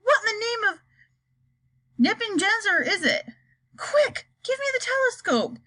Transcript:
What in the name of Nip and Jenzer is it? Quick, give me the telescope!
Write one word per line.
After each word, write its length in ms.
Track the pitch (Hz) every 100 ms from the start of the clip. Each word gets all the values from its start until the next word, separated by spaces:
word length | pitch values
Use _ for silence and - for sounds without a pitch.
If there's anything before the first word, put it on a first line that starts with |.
What 180 | 403 571
in 180 | 440 415
the 60 | 466
name 280 | 466 415
of 60 | 330 _ _ _ _ _ _ _ _ _ _ _ -
Nip 220 | 254 415
and 200 | 466 370
Jenzer 460 | 370 453 415 339 269
is 180 | 392
it? 200 | 302 - - - _ _ _ -
Quick, 520 | - 587 554 - - _
give 140 | - 523
me 60 | 554
the 120 | 523
telescope! 760 | 466 523 523 480 - 247 170 247